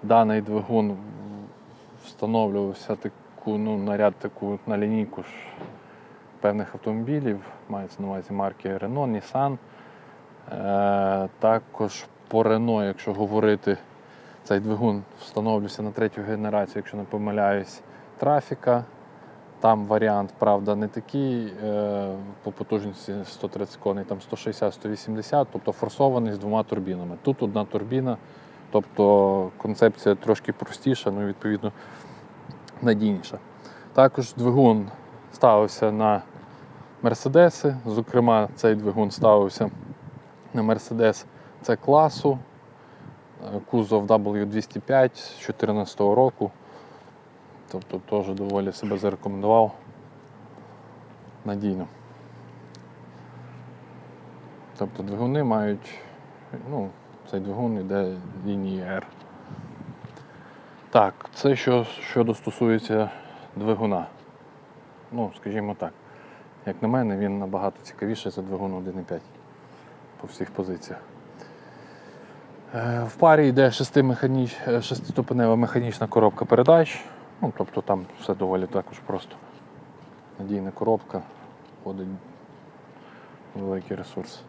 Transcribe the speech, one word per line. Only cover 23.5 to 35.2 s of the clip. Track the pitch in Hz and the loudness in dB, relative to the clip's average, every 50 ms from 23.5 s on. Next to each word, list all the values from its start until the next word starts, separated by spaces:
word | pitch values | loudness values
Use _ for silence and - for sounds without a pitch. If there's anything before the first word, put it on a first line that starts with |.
| - 98 101 - - | -6 -6 -8 -8 -8
коней, | - - 104 98 101 98 | -6 -4 -2 -2 -2 -4
там | - 104 98 | -6 -8 -10
сто | - - - | -8 -10 -12
шістдесят, | - - 113 104 - 110 101 - | -8 -6 -8 -4 -2 -2 -2 -2
сто | - - 107 | -4 -8 -8
вісімдесят, | 107 101 - - 110 110 107 - - 147 135 - | -8 -8 -6 -8 -6 -6 -4 0 0 0 0 0
тобто | - 95 - - | -4 -6 -4 -4
форсований | 101 - - 110 - - 139 139 127 123 117 110 104 | -4 -4 -6 -6 0 2 2 2 4 2 0 0 -4
з | 98 | -4
двома | 101 104 107 110 107 | -4 -2 0 0 0
турбінами. | - 113 104 95 95 92 90 87 87 87 82 | 0 -4 -4 -4 -6 -6 -6 -8 -10 -10 -4
Тут | - 139 135 - 123 | -4 -4 -2 -2 -4
одна | 107 101 110 104 | -4 -2 -4 -4
турбіна, | - - 104 101 110 127 131 131 127 117 - - - - - - - - - - - | -4 -4 -6 -6 -2 -4 -2 -2 -2 -4 -6 -8 -20 -20 -20 -20 -20 -20 -20 -16 -2
тобто | - 104 98 - - - - 101 104 101 98 98 95 98 92 92 - | 0 0 0 0 0 4 6 8 8 8 6 6 4 2 0 -4 -8
концепція | - - 110 104 - 117 113 104 - - 107 101 | -8 -6 -6 2 4 4 4 4 4 2 2 2
трошки | - - 113 107 - - - 123 | 2 2 0 0 0 0 -6 -6
простіша, | - - - - - - 135 131 - - 104 | -6 -8 -12 -12 -4 -2 -2 -2 0 0 -4
ну, | 98 101 104 | -2 -2 -4
відповідно, | 101 98 - - 107 107 98 110 104 - - - - - - - - - - - - - - - - - - - - - - | -4 -6 -4 -4 -4 -4 -2 -4 -6 -8 -8 -20 -20 -20 -20 -20 -20 -20 -20 -20 -20 -20 -20 -20 -20 -20 -20 -20 -20 -14 0
надійніша. | - 120 110 104 110 107 101 90 - - - - - - - - - - - - - - - | 2 2 2 4 2 0 0 -2 -6 -10 -14 -14 -14 -16 -20 -20 -20 -20 -20 -20 -20 -2 6
Також | - 131 135 - - 123 - - | 6 6 6 6 2 -6 -6 -4
двигун | - 120 123 120 139 135 120 110 107 101 98 - - - - - - | 0 2 4 6 8 8 8 6 4 0 -4 -10 -16 -20 -20 -20 -20